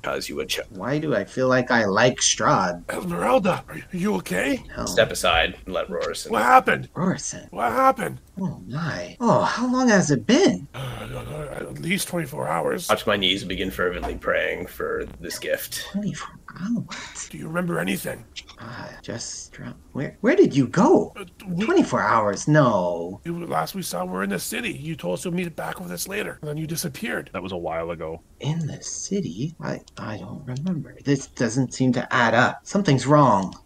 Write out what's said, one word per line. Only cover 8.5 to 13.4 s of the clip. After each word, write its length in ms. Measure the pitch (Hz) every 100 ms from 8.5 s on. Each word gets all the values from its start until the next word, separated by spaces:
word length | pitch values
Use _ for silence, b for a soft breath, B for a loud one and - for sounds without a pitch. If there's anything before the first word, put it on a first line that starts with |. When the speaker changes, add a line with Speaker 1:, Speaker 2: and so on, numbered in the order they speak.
| - 92
Speaker 2:
my. 500 | 143 165 92 87 -
Oh, 220 | 240 127
how 280 | - - 247
long 180 | 254 254
has 220 | 202 147
it 160 | 131 -
been? 400 | 269 392 185 -
Speaker 3:
Uh, 240 | - - 117
I 40 | 113
don't 240 | 127 123
know, 120 | 151 151
at 260 | - - 139
least 280 | 151 190 -
twenty-four 400 | 175 147 127 143
hours. 400 | 165 143 185 170
Speaker 1:
Touch 180 | 107 113
my 100 | 101
knees 260 | 92 95